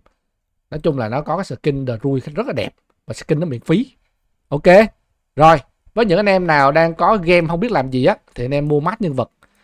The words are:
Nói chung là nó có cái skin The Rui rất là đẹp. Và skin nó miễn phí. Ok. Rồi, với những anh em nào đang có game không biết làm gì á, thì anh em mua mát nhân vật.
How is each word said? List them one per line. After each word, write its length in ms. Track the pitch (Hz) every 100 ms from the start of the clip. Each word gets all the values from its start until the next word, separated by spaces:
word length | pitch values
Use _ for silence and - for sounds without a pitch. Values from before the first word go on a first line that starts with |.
| - _ _ _ _ _ _
Nói 80 | 151
chung 180 | 175 139
là 120 | 110
nó 120 | 127
có 160 | - 170
cái 80 | 190
skin 400 | 131 156 139 131
The 80 | 113
Rui 160 | 139 135
rất 280 | 156 151 254
là 60 |
đẹp. 160 | 139 101 - _ _ -
Và 60 |
skin 260 | 117 - 151
nó 60 | 175
miễn 160 | 120
phí. 300 | - 170 277 _ _ _ _ _ _
Ok. 140 | 147 175 185 220 - _ _ _ -
Rồi, 220 | 160 156 - _ _
với 120 | 208 226
những 140 | 175
anh 100 | 208
em 180 | 190 175
nào 240 | 147 139
đang 240 | 151 165 165
có 220 | 175 214
game 300 | 165 175 160
không 120 | 170
biết 120 | 233
làm 180 | 175 131
gì 160 | 127 147
á, 120 | 220 _ -
thì 100 | 123
anh 80 |
em 140 | 143 147
mua 120 | 147
mát 220 | 160 220
nhân 120 | 185
vật. 180 | 131 113 _ _ _